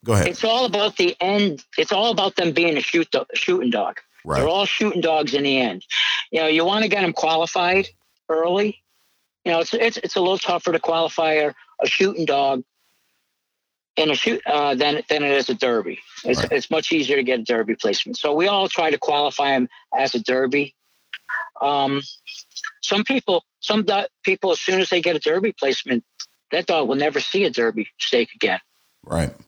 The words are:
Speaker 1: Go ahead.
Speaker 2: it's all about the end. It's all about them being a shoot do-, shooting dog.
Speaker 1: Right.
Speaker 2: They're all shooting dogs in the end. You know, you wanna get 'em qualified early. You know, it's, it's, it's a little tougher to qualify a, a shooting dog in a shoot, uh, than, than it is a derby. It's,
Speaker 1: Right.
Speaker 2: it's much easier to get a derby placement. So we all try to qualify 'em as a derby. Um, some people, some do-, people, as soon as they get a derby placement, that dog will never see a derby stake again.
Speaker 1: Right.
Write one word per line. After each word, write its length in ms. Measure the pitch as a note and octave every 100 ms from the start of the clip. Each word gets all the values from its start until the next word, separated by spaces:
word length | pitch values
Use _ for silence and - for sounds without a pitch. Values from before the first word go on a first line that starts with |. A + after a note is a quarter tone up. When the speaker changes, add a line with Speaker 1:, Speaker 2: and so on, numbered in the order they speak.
Speaker 1:
Go 80 | -
ahead. 160 | G#2+ E2+
Speaker 2:
it's 160 | -
all 200 | A3 A3+ B3+
about 300 | G3+ G#3 -
the 200 | F3 -
end. 440 | F3+ G3+ G3+ C#3+ - -
It's 120 | D#3+
all 200 | G3 A3+
about 240 | G#3+ G3 -
them 160 | F3
being 240 | D#3 E3+ D3
a 40 |
shoot 280 | - F3 D#3+
do-, 140 | C3+ -
shooting 360 | - - F3+ B2+
dog. 280 | A#2 G2 - - _
Speaker 1:
Right. 160 | - D2
Speaker 2:
They're 100 | C#3+
all 180 | F#3 G3
shooting 340 | - G#3+ F3+
dogs 340 | E3 D#3 D3+
in 80 | C#3
the 160 | C#3 C3+
end. 260 | A#2+ F#2 - - - - -
You 100 | E3
know, 60 | D#3+
you 180 | D#3
wanna 240 | E3+ G#3 A3
get 140 | G3+
'em 100 | F#3
qualified 720 | - D#3+ D#3+ E3 F#3+ F3 F#3 F#3+ _ _ _ _
early. 540 | D#3+ E3 F#3 G#3+ - _ _ _ _ _ _
You 80 | -
know, 80 | E3
it's, 140 | E3
it's, 220 | A#3 A3+ -
it's 180 | - -
a 40 |
little 180 | F3+ F#3+
tougher 340 | - F3 -
to 60 | E3
qualify 540 | D#3+ E3 D#3+ - D#3+
a, 200 | D#3 D3 D3 - _
a 40 | C3+
shooting 380 | - F#3+ F3+ D#3
dog 380 | C#3 C#3 C3+ B2+ _ _ _ _ _ _ _ _ _ _ _ _ -
in 140 | D#3
a 40 |
shoot, 260 | C#3 - A3+ -
uh, 280 | D3 C#3+
than, 280 | C3 D3 D3+ -
than 140 | D3+
it 100 | C#3+
is 160 | C#3 B2+
a 40 |
derby. 460 | A#2+ C3 A#2 G2 - - -
It's, 160 | - B2+
Speaker 1:
Right. 120 | -
Speaker 2:
it's 180 | C#3+ -
much 220 | D#3+ -
easier 240 | E3 C3 C#3
to 60 |
get 180 | B2+ B2+
a 20 |
derby 320 | A2+ A#2 G#2+
placement. 420 | A2 A2 G2 - B2
So 160 | D3+
we 120 | D3 F#3
all 220 | G3+ F#3+
try 220 | - D#3+
to 80 | C#3+
qualify 540 | - D3 D3 - C#3+
'em 160 | C3+ B2 - _ -
as 160 | C3+
a 60 | B2
derby. 540 | A2 B2+ C3 C#3+ C#3+ _ _ _ _ - - - - -
Um, 420 | C#3 C#3+ C#3 C#3 C#3 - - - - - - -
some 220 | - G3+
people, 400 | G#3 C4 - F#3 _ _
some 240 | - G#3+
do-, 220 | G#3 G3+ G3+ _
people, 300 | - F#3+ F#3+
as 80 | D#3+
soon 200 | - F#3+
as 80 | F3+
they 100 | F3+
get 140 | E3+ D#3+
a 20 |
derby 340 | - E3+ G#3
placement, 520 | - C#3 - - B2 - _ - _ _
that 140 | D#3+ F3
dog 220 | E3+ C3
will 80 | C3+
never 240 | D3 C#3+
see 240 | - G3
a 60 | F#3+
derby 380 | B2 A2+ A2 G#2+ _
stake 320 | - B2 A#2
again. 260 | - G#2 F2+ _ _ _ _
Speaker 1:
Right. 300 | - E2 D#2 -